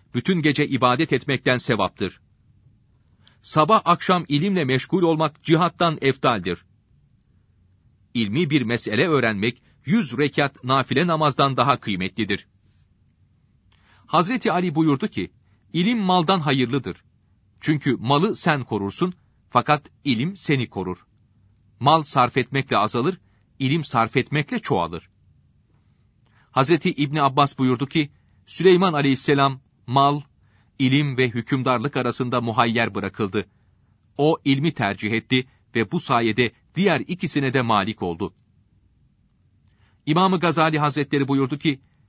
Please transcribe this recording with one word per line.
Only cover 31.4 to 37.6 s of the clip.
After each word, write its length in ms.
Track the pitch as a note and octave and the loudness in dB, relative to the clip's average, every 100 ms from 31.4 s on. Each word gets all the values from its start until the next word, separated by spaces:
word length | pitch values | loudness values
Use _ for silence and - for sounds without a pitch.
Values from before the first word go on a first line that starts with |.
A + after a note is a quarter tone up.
| A2+ C3+ B2+ B2 B2+ C#3 | -4 -2 0 -2 -2 -2
arasında 440 | B2 A2+ B2 B2 | -2 -2 -2 -2
muhayyer 540 | A#2 A2+ A#2+ A#2 A2+ G2+ | -2 0 0 0 -2 -4
bırakıldı. 540 | F#2+ - G#2 G#2 F#2 _ _ _ _ _ _ - | -6 -4 -4 -4 -6 _ _ _ _ _ _ -2
O 200 | D3 E3 C#3+ | 0 2 2
ilmi 260 | C#3 D#3 | 0 0
tercih 380 | - G#2 G2 G#2+ | 0 -2 -2 -4
etti 360 | A2+ - B2+ B2+ _ _ A#2 | -4 0 -2 -2 _ _ -4
ve 160 | A2 | -2
bu 80 | E3+ | -4
sayede 520 | - B2 A2+ G#2+ A#2+ - _ - | -2 0 0 0 -2 -4 _ -2
diğer 240 | F#3+ D#3 | 0 0
ikisine 540 | - F3+ E3+ D3+ C3+ | -2 -6 -4 -2 0
de 80 | C3 | 0